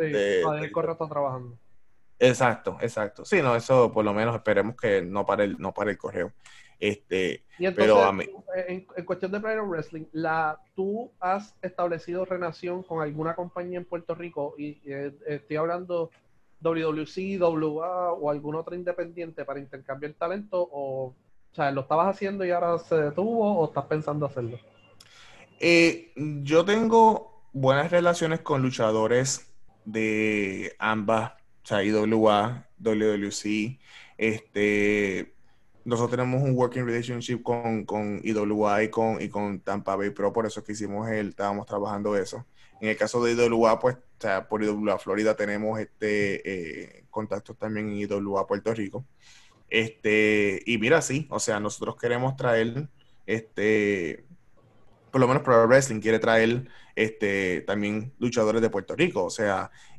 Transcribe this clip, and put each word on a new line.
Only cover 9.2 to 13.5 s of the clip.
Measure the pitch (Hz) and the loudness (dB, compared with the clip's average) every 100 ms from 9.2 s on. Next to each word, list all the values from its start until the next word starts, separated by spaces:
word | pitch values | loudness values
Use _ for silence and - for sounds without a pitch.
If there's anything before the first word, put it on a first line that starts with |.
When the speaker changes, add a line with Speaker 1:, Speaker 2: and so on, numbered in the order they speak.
| 185 | -6
Speaker 1:
de | 208 | -6
Pride | 220 220 | -4 -4
of | 208 | -4
Wrestling, | 160 156 160 156 | -6 -8 -10 -12
la, | 156 160 160 156 156 _ - | -6 -2 0 -2 -4 _ -6
¿tú | 190 214 254 - | -4 -4 -8 -6
has | 180 196 208 _ | -2 -2 -4 _
establecido | 185 180 175 165 - 180 | -10 -4 -4 -4 -6 -6
relación | 185 185 175 160 175 180 | -4 -4 -6 -6 -8 -8
con | 185 160 | -6 -6
alguna | 151 147 160 | -6 -4 -4
compañía | 165 175 | -4 -8